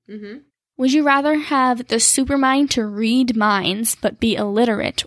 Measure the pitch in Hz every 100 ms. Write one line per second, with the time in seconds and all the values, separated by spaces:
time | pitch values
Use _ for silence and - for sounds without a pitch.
0 | - 208 202 254 _ _ _ - 262 294
1 | 285 277 285 302 294 277 254 240 - 226
2 | - - 269 277 262 269 285 - 214 208
3 | 220 247 254 220 214 202 170 196 226 -
4 | 214 - 226 202 208 208 233 202 - -